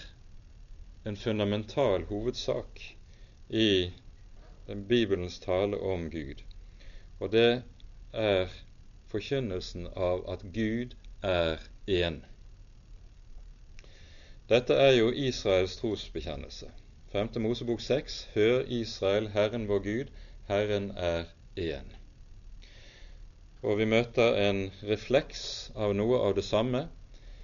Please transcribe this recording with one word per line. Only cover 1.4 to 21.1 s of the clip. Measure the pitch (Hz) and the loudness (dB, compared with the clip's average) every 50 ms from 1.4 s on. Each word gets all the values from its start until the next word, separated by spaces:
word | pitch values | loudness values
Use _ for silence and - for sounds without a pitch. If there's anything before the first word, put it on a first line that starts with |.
| 101 101 104 107 107 - - 147 139 110 95 90 80 | 2 2 2 0 -2 -2 0 2 4 4 4 2 0
hovedsak | - 104 104 113 123 - - - 127 - 120 - - - - - - - - - - - - - - - - - - | -2 -4 -2 -2 -2 -4 -2 -2 -2 -2 -2 -4 -8 -12 -14 -14 -16 -16 -18 -20 -20 -20 -20 -20 -20 -20 -20 -10 -2
i | - 110 113 104 98 92 90 90 87 - - - - - - - - - - - - - - - | 2 4 4 6 6 4 2 0 -4 -12 -16 -18 -18 -18 -20 -18 -18 -18 -18 -18 -18 -16 -12 -10
den | 104 101 98 | -10 -8 0
Bibelens | 98 120 120 110 95 98 90 87 87 - - - | 2 4 4 6 4 2 0 0 -4 -8 -8 -2
tale | 95 90 92 104 101 101 | 0 2 2 2 2 0
om | - 92 95 95 85 82 | 0 0 -2 -2 -2 -2
Gud, | 78 85 80 71 69 69 - - - - - - - - - - - - - - - - - | -4 -6 -6 -6 -8 -10 -12 -14 -16 -16 -16 -18 -18 -18 -18 -16 -16 -16 -16 -16 -16 -8 -6
og | 101 95 110 | -2 4 6
det | 113 117 120 123 127 123 - - - - - - - - - - | 6 8 8 6 2 -2 -10 -16 -16 -18 -16 -16 -16 -16 -8 -4
er | 113 110 104 98 92 92 92 - - - - - - - - - - - - | 0 2 4 4 4 2 0 -4 -12 -16 -18 -20 -20 -18 -18 -20 -20 -10 -6
forkynnelsen | - 104 - - 139 135 127 101 92 92 - - - 90 87 82 | -6 -6 -2 -2 -2 -2 0 -2 -4 -4 -6 -8 -8 -8 -10 -8
av | - 95 92 90 90 90 - - | -4 0 2 2 2 0 -2 -6
at | 90 - 107 95 85 | -8 -8 -8 -6 -2
Gud | 113 110 107 110 117 123 123 - - - - - - | -2 0 0 0 -2 -4 -8 -10 -16 -16 -16 -12 -4
er | - 95 90 87 82 80 78 78 - - - - - | 0 2 2 4 4 2 0 -2 -6 -14 -16 -10 0
én. | - 95 87 87 85 78 65 - - - - - - - - - - - - - - - - - - - - - - - - - - - - - - - - - - - - - - - - - - - - - | 2 2 4 4 2 0 -4 -8 -14 -18 -20 -20 -20 -18 -20 -20 -20 -20 -20 -20 -18 -18 -18 -18 -20 -20 -20 -18 -16 -16 -14 -14 -16 -18 -18 -18 -18 -18 -18 -18 -18 -20 -20 -20 -20 -20 -20 -18 -18 -18 -18 2
Dette | - 110 120 - - 143 135 139 | 4 4 4 6 4 6 8 8
er | 139 131 120 | 8 8 8
jo | 110 120 | 8 6
Israels | - - 139 127 - - - 104 95 92 95 92 - - - | 4 2 0 0 -2 0 2 4 6 6 4 2 -2 -2 -2
trosbekjennelse. | 113 101 - - - - 80 71 80 73 69 69 67 - - - - - - - - - - - - | -2 -2 -2 -4 -8 -8 -6 -6 -6 -8 -8 -10 -12 -14 -14 -14 -14 -16 -18 -20 -20 -20 -20 -14 -4
Femte | - 101 107 117 - 123 110 | -2 -2 -2 -2 -2 -2 0
Mosebok | 110 120 120 120 120 117 - - | 0 0 -2 -2 -2 -2 -2 0
seks: | - 120 151 147 - - - - - | 0 0 0 0 -4 -10 -12 -12 -2
«Hør, | - 107 107 117 123 127 - - | 2 4 4 6 4 4 2 0
Israel, | 127 117 110 110 - - 101 95 98 107 107 107 101 | -2 -2 -2 -4 -4 0 2 2 2 2 0 0 2
Herren | 104 107 107 117 117 107 | 2 2 2 2 -2 0
vår | 101 101 98 95 | 2 0 2 2
Gud, | 101 107 123 139 - - - - - - - - | 0 -2 -2 -4 -6 -10 -16 -16 -16 -16 -16 -4
Herren | - 101 101 107 104 104 101 101 98 101 | 0 2 2 2 2 2 0 0 -2 -4
er | 98 90 85 | -2 0 0